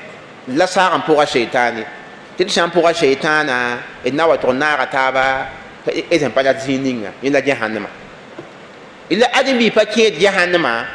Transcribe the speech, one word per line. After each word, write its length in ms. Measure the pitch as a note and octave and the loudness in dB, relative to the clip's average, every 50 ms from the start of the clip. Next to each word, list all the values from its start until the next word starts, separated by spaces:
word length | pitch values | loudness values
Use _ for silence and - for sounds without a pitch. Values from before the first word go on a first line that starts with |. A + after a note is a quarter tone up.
| - - - - - - - - - C3 | -16 -18 -20 -20 -20 -20 -20 -16 -10 -4
La 180 | B2+ D3+ F3+ | 0 0 0
saag 280 | F3+ - G3 F#3 F3+ E3 C#3+ | 2 2 2 2 2 2 0
n 40 | - | 0
pʋga 200 | - D#3 D3 D3 | 2 2 2 2
Seytaane. 580 | C#3+ - B2+ A2+ - - B2+ A#2+ A#2 A2+ A2+ A2 - - - - - - - - - - | 2 2 0 0 0 0 0 0 0 -2 -4 -8 -12 -14 -18 -20 -20 -20 -20 -20 -8 -4
Tɩ 80 | - F#3 | -4 -2
d 60 | G3 | 0
sã 160 | - G3+ E3+ | 0 0 0
n 40 | F3 | 0
pʋga 220 | F3 F3 D#3+ E3+ | 2 2 2 2
Seytaana, 880 | D#3+ - D3+ C3+ C3+ C3+ - D#3 D3+ D#3 D3+ D3 B2 B2 B2 A#2+ A#2+ B2 - - - - | 2 2 2 2 2 2 0 0 2 2 2 0 0 -2 -2 -2 -4 -6 -8 -12 -12 -8
d 80 | - B2+ | -6 -4
na 160 | C3+ D3+ E3 | 0 2 2
wa 80 | E3 C#3+ | 2 2
tʋg 140 | B2+ - B2+ | 2 2 0
n 80 | B2 C3 | 0 0
naaga 280 | D3 D3+ D3 C#3 B2+ | 0 0 0 0 -2
taaba, 600 | - - C3+ C3 C3 C3 C3 C3 C3+ C3 C3+ C3+ - - - - - - - - | -2 -2 0 0 0 0 0 0 0 0 -2 -6 -8 -12 -16 -18 -20 -20 -10 -6
t'a 40 | D3+ | -6
d 280 | - E3+ - - E3+ D#3 | -4 -4 -2 0 0 0
sẽn 140 | D3 A#2+ - | 0 0 0
pa 80 | C3+ | 2
dat 160 | C3+ C3+ B2+ C3+ | 2 2 0 0
zĩig 220 | C3 C#3 C3+ C3 | -2 -4 -2 -2
ninga, 280 | C3+ C3 B2 A#2 G#2 F#2 - - | -2 -4 -4 -6 -8 -10 -10 -6
yẽ 80 | A#2 C3+ | -2 -2
la 100 | C#3+ C3+ | 0 0
jahannama. 480 | B2+ C#3 C3+ A#2 A2+ G#2+ A2 A2 G2 - - - - - - - - - - - - - - - - - - - - - - - - - | 0 0 -2 -2 -2 -4 -4 -6 -8 -10 -12 -16 -20 -20 -20 -20 -20 -20 -18 -18 -18 -18 -20 -20 -20 -20 -20 -20 -20 -20 -20 -14 -6 -2
Y 80 | D#3 | 0
la 100 | G#3 A#3+ - | 2 2 2
ad-n-biig 400 | - B3 C4 C4+ C4+ A#3+ A#3+ G#3 | 2 2 2 2 2 2 2 2
pa 120 | - A3 G#3+ | 2 2 0
kẽed 340 | G#3+ G#3+ A#3 A3 A3 D#3+ D3+ | 2 2 2 2 2 2 2
jahannama, 680 | F#3+ G3 G3 F#3+ F3+ F3+ F3+ F3 D#3 B2 A#2 A#2 B2 D3 | 2 2 4 2 2 2 2 0 0 0 -2 -4 -6 -8